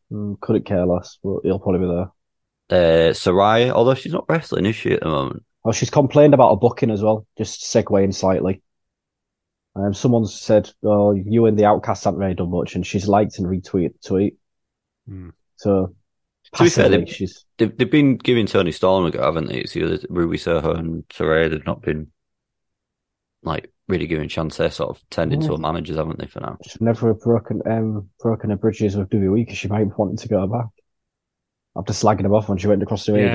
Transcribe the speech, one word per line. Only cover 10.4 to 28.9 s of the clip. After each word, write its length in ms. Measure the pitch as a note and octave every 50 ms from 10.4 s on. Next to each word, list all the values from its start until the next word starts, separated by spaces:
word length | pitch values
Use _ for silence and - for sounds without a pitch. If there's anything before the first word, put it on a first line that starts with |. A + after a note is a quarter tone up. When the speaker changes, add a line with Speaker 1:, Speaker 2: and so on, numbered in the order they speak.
| - - A2 G#2 - - _ _ -
Speaker 1:
"Oh, 280 | G#2+ G#2 G2+ G2+ G#2
you 360 | G2+ G2 F#2+ G2+ A2 A#2 A2+
and 100 | A2 G#2+
the 80 | G#2 G#2
Outcast 380 | G#2 G#2+ - - A#2 F#2+ - -
haven't 160 | G#2+ D#2+ F2+
really 140 | G2 F#2+ F2+
done 160 | F#2 F2+ F2
much," 240 | F#2 F2+ - - -
and 100 | F#2 F2+
she's 220 | - - G2 G2
liked 320 | G#2 G2 G#2 G#2+ - - -
and 80 | F2+
retweeted 460 | F2+ F#2 F2+ - - - F#2 E2 - - _
the 60 | -
tweet. 300 | - G2 F#2 G#2+ - - _ _ _ _ _ _ _ _ _ _ _ _ _ -
Speaker 3:
Hmm. 220 | G#2+ G2 F#2+ F2+ E2+ - _ _ _ _
Speaker 1:
So, 380 | _ - G2+ G2 F#2+ F#2 F#2 - _ _ _ _ _ _ _ _ _ _ _ -
Speaker 2:
To 100 | - F3
be 60 | E3+
fair, 160 | - - - G#2+
Speaker 1:
passively, 160 | G2 - -
Speaker 2:
they, 60 | -
Speaker 1:
she's 340 | - - G2 F#2 - - _ _ _
Speaker 2:
they've, 180 | - A2 G#2 A2
they've 120 | - B2 G2
been 260 | D#3 D3+ C#3+ C3+ A#2+
giving 280 | - - C3+ B2 A#2 G2+
Tony 240 | - - G2+ F2+ D#2+
Storm 340 | - - F#2 F#2 F#2+ F#2+ F2+
a 60 | E2
go, 100 | - - C2
haven't 240 | D2 E2 D#2+ -
they? 120 | - - A#1+
It's 140 | - - -
the 100 | E2 E2
other, 160 | E2+ F2 - - -
Ruby 280 | F2 F2 E2+ E2+ E2
Soho 360 | D#2+ - E2+ E2+ D#2 D#2 D#2+ E2
and 300 | E2 E2 E2 E2 D#2 - -
Saraya, 400 | - - E2 D#2+ D#2+ D#2+ E2 D#2
they've 160 | D#2+ D2 -
not 160 | E2+ - -
been, 300 | - E2 D#2 D#2 D2+ - _ _ _ _ _ _ _ _ _ _ _ _ _ _ _ _ _ _ _ _ _ _ _ _ _ _ -
like, 280 | E2 D2+ - - - _ _ _
really 200 | - F#2 D#2+ D#2+
giving 220 | D#2+ E2 D2+ D2 D#2
chance. 280 | - E2+ D#2+ D#2 -
They're 140 | - E2+ D#2
sort 200 | - - - - -
of 60 | _ _ -
turned 240 | - F2 D#2+ D2 C#2+
into 140 | D2+ D#2+ D3+
Speaker 1:
Yeah. 60 | D2+
Speaker 2:
a 20 |
managers, 400 | D#2 D#2 D#2 E2 E2 D#2 - D#2
haven't 220 | D#2+ D#2 D#2+ D#2 -
they, 80 | D2
for 120 | - - -
now? 180 | - - - - -
Speaker 1:
She's 160 | - - -
never 340 | A2+ A#2 A2+ - B2 A2+ G#2
broken, 480 | - - A#2+ A#2 G#2+ - - G#2+ F#2+ - -
um, 400 | A2+ A2+ A2 A2 G#2+ G#2 F#2+ - _ -
broken 300 | - A2+ A2 - - G#2+
her 40 | G#2
bridges 400 | F#2 - A2 G#2 - A2 G2